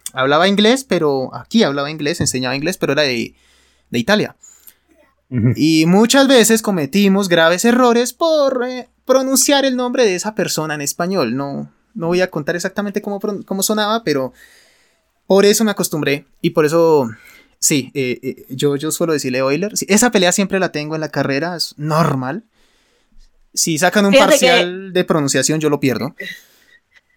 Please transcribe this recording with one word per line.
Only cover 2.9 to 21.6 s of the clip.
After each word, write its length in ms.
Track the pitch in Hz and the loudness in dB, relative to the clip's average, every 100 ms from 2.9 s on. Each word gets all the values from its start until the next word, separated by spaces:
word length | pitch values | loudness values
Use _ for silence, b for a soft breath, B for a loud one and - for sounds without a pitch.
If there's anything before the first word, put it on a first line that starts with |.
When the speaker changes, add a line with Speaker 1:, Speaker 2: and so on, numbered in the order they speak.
Speaker 1:
era 100 | 139 | 0
de, 320 | 143 120 110 _ _ _ _ _ _ | 0 -2 -6 _ _ _ _ _ _
de 80 | 120 | -4
Italia. 360 | 113 208 139 - b b b b b b b _ _ | 0 0 0 -8 b b b b b b b _ _
Speaker 2:
Ujú. 240 | 127 120 110 | 0 0 2
Speaker 1:
Y 300 | 151 160 160 | 2 4 4
muchas 420 | 190 233 277 269 | 4 4 4 6
veces 340 | 262 214 220 | 4 4 2
cometimos 680 | 220 185 139 196 196 196 190 | 0 -4 -2 2 2 2 2
graves 340 | 170 165 180 233 | 2 4 2 2
errores 460 | 240 247 233 247 | 4 4 2 -2
por, 520 | - 330 311 269 262 247 | -2 0 2 0 0 -4
eh, 220 | 254 - _ - | -8 -14 _ 0
pronunciar 580 | 262 262 262 - 277 | 0 2 0 2 2
el 120 | 269 254 | 2 -2
nombre 260 | 247 254 226 | -2 0 0
de 100 | 180 | 0
esa 200 | 208 214 | -6 -4
persona 380 | 170 - 156 | -4 -4 -6
en 80 | 151 | -6
español. 560 | 143 - 175 190 120 131 | -8 -6 -4 -2 -2 -4
No, 340 | 143 143 147 _ _ | -6 -8 -12 _ _
no 140 | - 165 | -8 -2
voy 120 | 175 | 0
a 100 | 185 | 0
contar 280 | 160 147 170 | -4 -4 -4
exactamente 440 | 190 208 202 202 | -6 -6 -6 -6
cómo 200 | 202 202 | -8 -6
pron-, 220 | 208 202 - | -6 -8 -8
cómo 180 | 196 | -6
sonaba, 400 | 190 214 208 226 | -2 -2 -2 -2
pero 300 | 226 143 127 b b b b b b b _ _ _ | -2 -4 -4 b b b b b b b _ _ _
por 200 | 190 202 | 4 4
eso 180 | 196 | 4
me 80 | 214 | 0
acostumbré. 540 | 196 175 156 143 143 - _ | -2 -4 -2 -2 -4 -6 _
Y 80 | 170 | -2
por 160 | 170 151 | 0 2
eso... 420 | 165 165 151 120 110 b b b _ | 2 4 2 0 -8 b b b _
Sí, 320 | - 151 123 | -2 -2 -2
eh, 260 | 143 127 123 | -6 -6 -6
eh, 240 | 135 - - | -8 -12 -14
yo, 260 | 135 143 143 | -4 -2 -2
yo 160 | 156 | -6
suelo 220 | - 170 | -4 -2
decirle 240 | 151 135 127 | -2 -2 -2
Euler. 400 | 135 151 202 - | 0 -2 -2 -6
Sí, 80 | - | 0
esa 240 | 208 247 | 2 2
pelea 220 | 226 180 | 2 2
siempre 260 | 175 190 190 | 0 -2 -2
la 140 | 170 | -2
tengo 220 | 151 151 160 | -4 -6 -8
en 60 | |
la 80 | 156 | -6
carrera, 460 | 151 135 139 165 | -4 -2 -2 -4
es 200 | 170 | -6